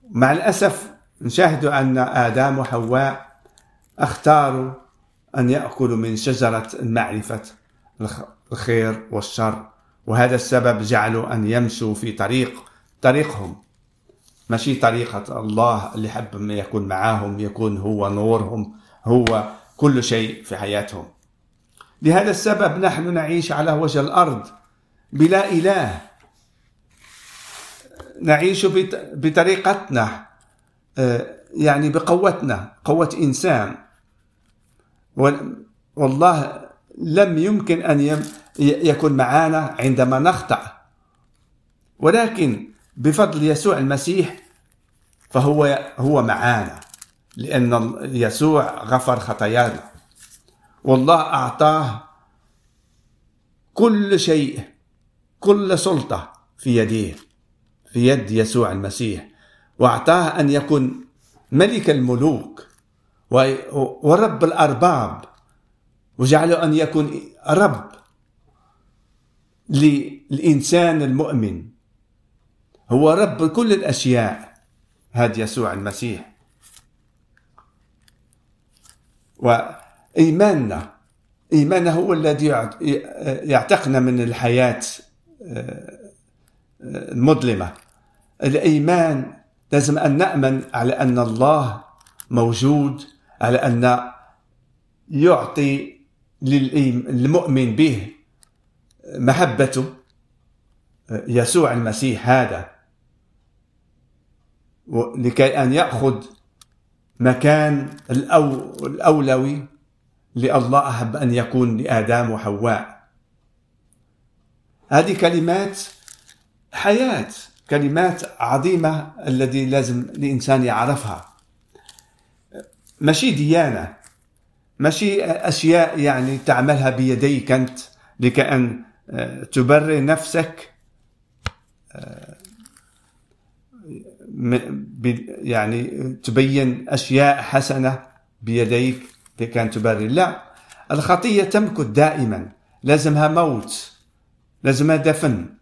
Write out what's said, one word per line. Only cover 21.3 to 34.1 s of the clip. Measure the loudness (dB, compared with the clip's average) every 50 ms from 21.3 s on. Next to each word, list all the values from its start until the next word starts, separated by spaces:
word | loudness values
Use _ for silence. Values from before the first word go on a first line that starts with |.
| _ _ _ _ _ _ _ _ _ _ -20 _ _ _
لهذا | 2 2 4 4 2 2
السبب | -2 0 0 0 0 2 0 -2 0 0 -2
نحن | -2 -2 -2 -4 -4 -2
نعيش | -4 -2 -2 -2 -4 -2 -2
على | -4 -2 0 0
وجه | 0 0 -2 0 0 -2
الأرض | -2 2 2 2 2 2 0 -6 -10 -14 -20 _ _ _ _ _ _ _ _ _ _ _
بلا | 2 4 4 6 6 2 2 0
إله، | 0 2 2 2 2 2 -2 -4 -6 -10 -14 -20 _ _ _ _ _ _ _ _ _ _ _ _ _ _ _ _ _ _ _ -20 -20 -20 -20 -20 -20 -20 -20 -20 -20 -20 -20 -20 -20 -20 -20 -20 -20 -20 -20 -20 -12 -4
نعيش | 2 4 4 4 4 2 2 2 0
بط-، | 2 2 2 0 0 -6 -10 -12 -14 -10
بطريقتنا، | -2 -2 2 2 4 4 4 2 2 2 0 0 0 -4 -4 -2 -2 -2 -2 -4 -12 -18 _ _ _ _ _ _ _ _ _ _ _ _ _ _ -2
آه، | 0 0 0 -2 -4 -8 -14 -20 _ _ -4
يعني | 0 2 2 2 2 0 0
بقوتنا، | 0 0 2 2 2 4 2 0 0 0 -4 -4 -4 -6 -6 -14 _ _ _
قوة | -2 2 2 0 0 0 -2
إنسان. | -2 -2 -2 -2 0 0 0 0 -2 -4 -8 -14 -20 _ _ _ _ _